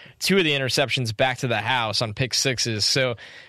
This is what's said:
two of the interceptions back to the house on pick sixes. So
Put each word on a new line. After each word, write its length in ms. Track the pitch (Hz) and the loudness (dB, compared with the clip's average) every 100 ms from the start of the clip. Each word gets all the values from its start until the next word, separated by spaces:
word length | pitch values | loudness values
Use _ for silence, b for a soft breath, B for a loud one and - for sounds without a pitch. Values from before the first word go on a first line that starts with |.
| B B | B B
two 200 | - 190 | 2 4
of 60 | |
the 80 | 160 | 4
interceptions 640 | 143 131 - 131 131 117 107 | 2 0 0 0 0 -2 0
back 220 | 131 123 | 0 2
to 100 | 131 | -2
the 100 | 110 | 0
house 420 | 113 127 110 101 | 0 0 0 -2
on 120 | 117 | -2
pick 200 | 101 127 | -2 -2
sixes. 500 | - 139 120 117 107 | 0 0 0 -2 0
So 320 | - 143 127 117 B B | 0 2 0 -2 B B